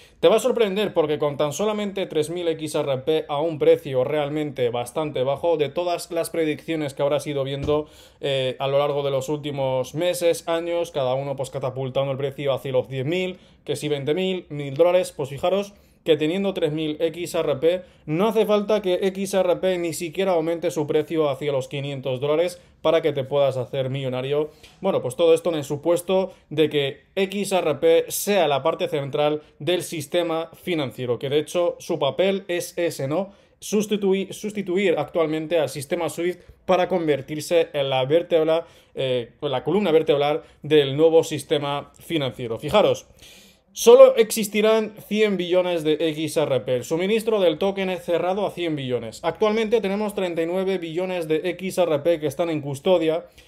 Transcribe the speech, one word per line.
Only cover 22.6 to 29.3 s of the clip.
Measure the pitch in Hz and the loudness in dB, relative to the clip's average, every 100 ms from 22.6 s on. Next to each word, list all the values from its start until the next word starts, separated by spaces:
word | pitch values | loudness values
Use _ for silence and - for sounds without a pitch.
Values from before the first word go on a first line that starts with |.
| - _ | -18 _
para | 156 165 | 2 2
que | 160 | 2
te | 131 | -2
puedas | 127 143 139 123 | -2 2 2 0
hacer | 120 139 131 | -4 -4 -4
millonario. | 139 131 127 131 147 151 - - _ | -4 -4 -4 -2 -2 -2 -8 -20 _
Bueno, | 190 143 | -2 -2
pues | 127 | -2
todo | 120 170 | 2 4
esto | 165 180 | 4 2
en | |
el | 160 | -2
supuesto | 131 147 165 175 175 190 185 - - | -4 -2 0 0 2 0 0 -6 -6
de | 151 151 | 0 2
que | 147 139 - _ | 2 -2 -6 _
X | 190 190 202 190 | -4 -2 -2 0
R | 185 160 131 | 0 0 2
P | 165 165 165 | 4 4 2
sea | - 202 202 151 | -4 0 2 2
la | 139 | 2
parte | 160 165 180 | 0 0 -2
central | 151 139 147 147 | -4 -4 0 0